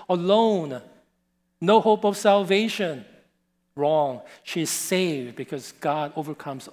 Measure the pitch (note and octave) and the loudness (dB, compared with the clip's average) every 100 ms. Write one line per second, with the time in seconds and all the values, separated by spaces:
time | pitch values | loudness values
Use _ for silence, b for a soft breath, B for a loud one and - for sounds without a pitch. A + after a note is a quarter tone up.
0 | - F3+ F3 G#3+ A3+ G3+ D3+ B2 - - | -2 0 4 4 4 2 -2 -8 -14 -20
1 | _ _ _ _ _ _ E3+ A3 A3 G#3+ | _ _ _ _ _ _ 4 4 6 2
2 | G3+ G3+ G#3 G3+ F#3 G3 A3 - F3+ C3+ | 2 2 4 4 4 0 0 -2 -4 -6
3 | G2+ - _ _ _ _ _ - C#3+ D#3 | -12 -20 _ _ _ _ _ -4 0 2
4 | C#3+ B2 B B - F3 D#3 - - F#3 | 0 -4 B B -8 -6 -4 -4 -2 -2
5 | F#3 C#3+ B2 A#2 C3 C#3+ - - D#3+ D3+ | 0 -4 -8 -12 -12 -12 -12 -6 -4 -2
6 | D3 D#3+ D3+ D3 D3+ C3+ - | -4 -6 -10 -10 -12 -12 -10